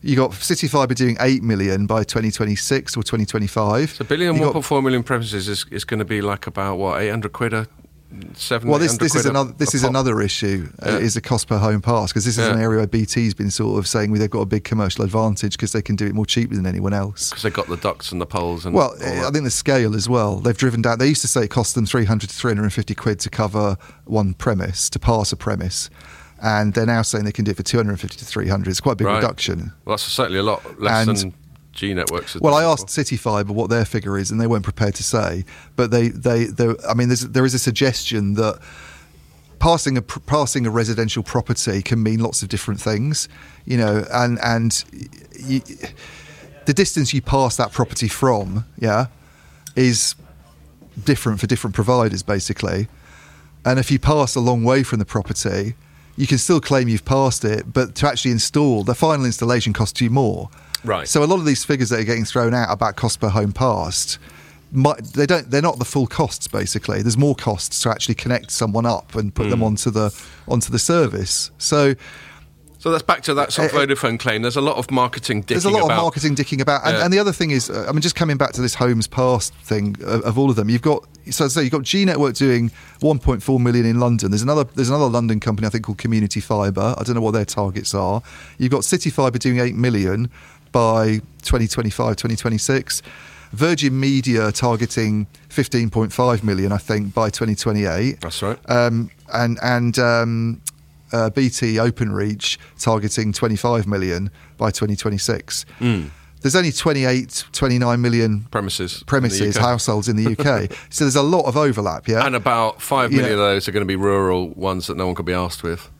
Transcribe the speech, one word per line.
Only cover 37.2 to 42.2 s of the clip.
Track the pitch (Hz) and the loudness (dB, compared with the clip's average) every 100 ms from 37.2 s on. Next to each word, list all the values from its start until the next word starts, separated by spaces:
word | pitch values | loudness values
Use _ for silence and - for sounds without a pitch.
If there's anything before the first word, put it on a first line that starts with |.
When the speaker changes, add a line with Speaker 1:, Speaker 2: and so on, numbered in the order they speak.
Speaker 1:
there | 123 131 131 | 0 2 2
is | |
a | 123 | 2
suggestion | 127 107 135 - - 117 101 101 | -2 2 0 0 -4 -2 0 0
that | 110 - - - - - - - - - - - | 0 -2 -12 -20 -20 -20 -20 -20 -20 -20 -20 0
passing | 165 170 - 127 | 4 4 2 -2
a | |
pr-, | 117 - | -2 -12
passing | - 147 135 - 117 | -2 0 2 0 0
a | |
residential | 113 110 113 113 117 | 0 0 0 -2 -2
property | 101 127 - 117 - 98 | -2 -2 -2 -2 -2 -2
can | 95 113 | 0 0
mean | 107 | 2
lots | 113 | 0